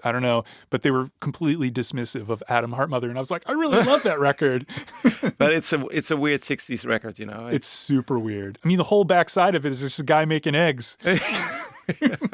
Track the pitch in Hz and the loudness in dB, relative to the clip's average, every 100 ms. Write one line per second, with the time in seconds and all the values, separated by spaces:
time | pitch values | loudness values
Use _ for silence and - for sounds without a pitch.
0 | 123 123 123 117 - - _ 127 139 131 | -2 0 2 0 -2 -12 _ -2 2 0
1 | 131 - 139 - 156 165 131 117 - 135 | -2 -8 -10 -2 -2 0 -2 -2 -4 -4
2 | 117 123 107 110 - 120 117 120 139 127 | -6 -6 -6 -6 0 0 0 -2 -2 -2
3 | 120 127 131 - - 302 320 233 247 294 | -4 -6 -6 -6 -4 -2 2 2 4 4
4 | 208 151 143 - 143 127 - - - - | 2 2 2 2 2 0 -4 -12 -14 0
5 | 247 - 208 - 143 160 - 151 131 156 | 0 2 -2 2 2 2 0 -2 -2 -4
6 | - 151 147 143 - 135 - 123 120 110 | -2 0 0 0 -2 -6 -6 -6 -2 -2
7 | 113 - 104 104 117 135 - - - 139 | -4 -12 -12 -12 -4 -4 -2 -4 0 0
8 | 123 123 110 101 98 104 165 185 - 208 | 2 -2 -2 -4 -8 -4 0 2 4 4
9 | 190 180 160 196 185 170 143 127 139 - | 6 4 4 4 4 2 0 -4 -4 -4
10 | 143 156 156 156 156 147 170 131 - - | 2 4 4 0 2 2 2 0 -6 -4
11 | 175 185 - 202 - - - - - - | 0 2 0 -4 -6 -8 -12 -10 -8 -2
12 | 285 - 233 | 0 0 -4